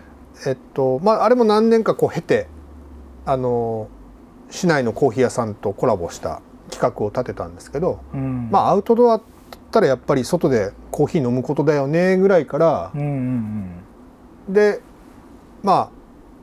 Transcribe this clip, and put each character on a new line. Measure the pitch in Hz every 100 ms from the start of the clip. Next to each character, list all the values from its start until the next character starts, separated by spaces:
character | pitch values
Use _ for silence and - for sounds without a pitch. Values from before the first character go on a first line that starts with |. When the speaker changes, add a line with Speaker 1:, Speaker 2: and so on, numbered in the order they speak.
| - - - - -
Speaker 1:
え |
っ | 131 -
と、 | - 131 131
ま | 196
あ、 | 220 202
あ |
れ | 254
も |
何 | 226 208 226
年 | 226
か | 202
こ | 156 156
う |
経 | -
て、 | - 120 - - - - - - - - -
あ | 135
の、 | 127 120 117 113 107 - - - - - -
市 | - 180
内 | 151
の | 120
コ | 107 139
ー |
ヒ | 113
ー |
屋 | 117
さ | -
ん | 113 101
と | 107
コ | 101 135
ラ | 104
ボ | 101
し | -
た | 87 78 - - -
企 | - 131 -
画 |
を | 104
立 | - 123
て |
た | 104 87
ん | 85
で |
す | -
け | 139
ど、 | 170 117 -
Speaker 2:
う | 139
ん。 | 135 127 117
Speaker 1:
ま | 185
あ、 | 117
ア | 185
ウ |
ト | - 233
ド | 240
ア | 226
っ |
て | - - -
言 | -
っ | -
た | 233
ら | 170
や | 127
っ |
ぱ | - 143
り |
外 | 120 175 165
で | 123 98 - -
コ | -
ー | 147
ヒ | 175
ー | 123
飲 |
む | 123
こ | 123 147
と |
だ | 147 147
よ | 135
ね | 165 185 185
ぐ | 196
ら | 185
い | 135
か | 147
ら、 | 165 127 92 147
Speaker 2:
う |
ん |
う |
ん | 147 139 127 127 110 107 95 87 - - - - - - -
う |
ん。 |
Speaker 1:
で、 | 196 208 202 - - - - - - - -
ま | 196 165 110 - - - - -